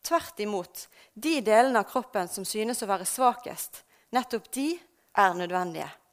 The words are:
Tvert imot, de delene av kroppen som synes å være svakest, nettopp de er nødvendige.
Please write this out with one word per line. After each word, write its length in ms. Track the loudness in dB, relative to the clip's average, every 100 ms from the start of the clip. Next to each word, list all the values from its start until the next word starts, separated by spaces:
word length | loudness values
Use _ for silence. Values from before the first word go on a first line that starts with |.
Tvert 360 | 0 -2 -2 -8
imot, 480 | -4 -4 -6 -14 -20 _ -20 -8
de 220 | -2 0
delene 380 | 4 6 6 4
av 40 | 0
kroppen 420 | -4 -2 -4 -4
som 160 | -6
synes 380 | -6 -4 -4 -4
å 60 | -2
være 180 | -2 -2
svakest, 800 | 2 2 2 -10 -12 -12 -14 _ _ _
nettopp 400 | -2 -2 -6 -6
de 280 | -4 -2 -4 -10 _ _ 4
er 180 | 4
nødvendige. 580 | 4 -2 -2 -2 -6 -10 -12 _